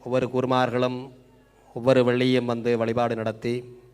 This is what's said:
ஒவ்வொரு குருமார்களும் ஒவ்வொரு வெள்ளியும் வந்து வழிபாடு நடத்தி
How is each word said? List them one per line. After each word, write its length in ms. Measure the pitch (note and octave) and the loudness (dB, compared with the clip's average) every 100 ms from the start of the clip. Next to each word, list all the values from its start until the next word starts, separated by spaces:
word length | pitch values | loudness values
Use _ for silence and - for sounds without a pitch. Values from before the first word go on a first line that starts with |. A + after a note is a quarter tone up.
ஒவ்வொரு 260 | B2 B2+ B2+ | -2 -2 0
குருமார்களும் 760 | B2+ B2+ B2+ B2+ A#2+ B2+ B2+ C3+ - - _ _ _ _ | -2 0 2 2 0 -2 -4 -12 -20 -20 _ _ _ _
ஒவ்வொரு 300 | B2 A#2+ B2+ | -2 4 4
வெள்ளியும் 420 | B2 B2 B2+ B2+ A#2+ | 4 2 2 2 0
வந்து 320 | A#2 A#2 A#2 | -4 0 0
வழிபாடு 380 | A2+ A#2 A#2 A2+ | 0 0 -2 -2
நடத்தி 480 | A2 A2 A#2+ B2 B2 - - | -6 -6 -6 -6 -8 -20 -20